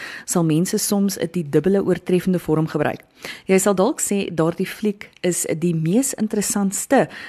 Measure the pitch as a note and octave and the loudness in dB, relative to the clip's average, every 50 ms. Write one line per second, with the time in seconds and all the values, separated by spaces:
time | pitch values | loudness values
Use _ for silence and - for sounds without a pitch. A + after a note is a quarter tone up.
0 | - - - - - - - F3+ E3+ D#3+ D3+ D#3+ F3+ - - G#3 - - G#3 G3+ | -12 -14 -14 -12 -8 -2 0 2 2 4 4 2 2 0 0 -2 -2 0 0 2
1 | G3 G3+ F#3+ - - E3 - F3+ E3+ C#3+ C#3+ D#3 D3 F#3 G3 G3 - - F3+ E3 | 2 0 0 -2 -4 -4 -2 -4 -2 0 0 2 4 4 2 2 2 0 0 0
2 | - - F3+ F3+ - F#3+ F3+ E3+ - - D#3 D#3 D#3+ D#3 - D3+ D3 B2+ - - | 0 0 0 2 2 2 0 0 0 0 0 0 0 0 0 -2 -2 -2 -2 -6
3 | - _ _ - - - - - - - F#3+ F#3+ F#3+ G#3 G3+ F3+ F#3 B3 D#4+ - | -10 _ _ -18 -16 -16 -16 -8 -2 2 2 4 4 2 2 2 2 2 0 -2
4 | - - G#3 G3 G3 - F3 D#3 D#3+ E3 E3+ - F#3+ - - - G#3+ G#3+ G3 - | -2 -2 -2 -2 -2 -2 0 0 0 0 0 -2 -4 -6 -4 -4 -2 -2 -2 -4
5 | - - - _ - F3+ E3+ - - - E3 D#3+ E3 F3+ E3 D#3+ D#3+ D#3+ F#3 A#3+ | -8 -20 -10 _ -2 -2 0 0 -2 -4 -2 -2 0 0 0 0 0 2 2 2
6 | C4+ - - - G#3+ G#3+ - G#3 G3 - - G#3 G3+ G3 F#3+ - - - C4+ B3 | 2 0 -2 -4 -4 -2 -2 -2 -2 -2 0 0 0 -2 -2 -4 -2 2 2 2
7 | F#3 - - - - | 2 2 -2 -10 -16